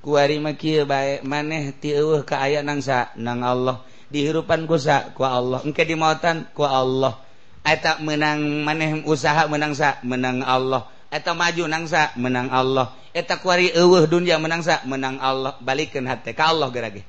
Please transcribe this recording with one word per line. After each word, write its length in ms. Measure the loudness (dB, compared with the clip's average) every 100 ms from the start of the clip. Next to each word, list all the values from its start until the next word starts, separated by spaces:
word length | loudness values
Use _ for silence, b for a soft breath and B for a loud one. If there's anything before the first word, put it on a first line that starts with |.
Kuari 320 | 2 2 4 0
mah 160 | -4
kieu 320 | -4 0 0
bae, 400 | 2 0 0 -4
maneh 480 | -4 -4 -4 -6 -6
ti 160 | -8 -4
eueuh 320 | 0 2 0
ka 240 | 0 -2
aya 160 | 0 0
nang 240 | -2 -4
sa? 240 | 0 -2 -2 -6
Nang 240 | -6 -2
Allah. 400 | 0 0 0 -4 B B B
Dihirupan 560 | -2 0 -2 0 -2 2
ku 80 | 0
sa? 320 | 2 0 0 -2
Ku 80 |
Allah. 400 | 0 0 -2 -2
Engke 200 | -4 0 0
di 80 | 2
maotan? 560 | 0 2 0 -2 -6
Ku 80 | -2
Allah. 520 | 0 2 2 2 0 -2 b b b b
Eta 320 | 2 2 2 0
meunang 640 | -2 0 0 0 -2 -2
maneh 360 | -2 -2 -2 -2 0
usaha 400 | 0 4 4 4
meunang 240 | 2 0
sa? 240 | 2 0 0
Meunang 400 | -4 -2 0 -2
Allah. 540 | 2 2 2 -2 -4 -18 -8
Eta 240 | -6 -4
maju 320 | 0 0 0
nangsa, 480 | -2 -4 0 2 2
menang 380 | 0 -2 -2 0
Allah. 400 | 0 2 2 0 B B -8
Eta 240 | -4 -2
kuari 320 | 2 4 4
eueuh 320 | 6 8 8
dunya 320 | 6 4 4 2
menang 240 | 2 -2
sa, 240 | 0 0
menang 320 | 0 -4 -4 -2
Allah. 400 | -2 -2 -4 -6
Balikeun 480 | -4 -2 -2 -4
hate 320 | -4 -6 -6 0
ka 160 | 2
Allah 160 | 2 0
geura 240 | -4 -8
ge. 80 | -10